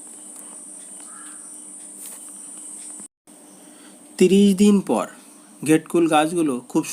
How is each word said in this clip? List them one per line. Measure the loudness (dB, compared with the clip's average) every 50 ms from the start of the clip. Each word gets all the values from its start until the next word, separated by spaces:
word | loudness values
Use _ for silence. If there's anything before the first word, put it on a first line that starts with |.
| -20 -20 -20 -20 -20 -20 -20 -20 -20 -20 -20 -20 -20 -20 -20 -20 -20 -20 -20 -20 -20 -20 -20 -20 -20 -20 -20 -20 -20 -20 -20 -20 -20 -20 -20 -20 -20 -20 -20 -20 -18 -18 -18 -20 -20 -20 -20 -20 -20 -20 -20 -20 -20 -20 -20 -18 -18 -18 -18 -18 -20 -20 _ _ _ _ -20 -20 -20 -20 -20 -20 -20 -20 -20 -20 -20 -20 -20 -20 -20 -20 -2 0
তিরিশ | 2 4 6 6 4 4 4
দিন | 4 4 4 4 4
পর | 2 0 -2 -4 -4 -6 -10 -18 -20 -20 -20 -20 -20 -20 -20 -10 0
ঘেটকুল | 0 0 0 0 -2 0 0 0 2 2
গাছগুলো | 2 0 0 -2 -2 -2 -2 -4 -6 -8 -4
খুব | -4 -4 -4 -4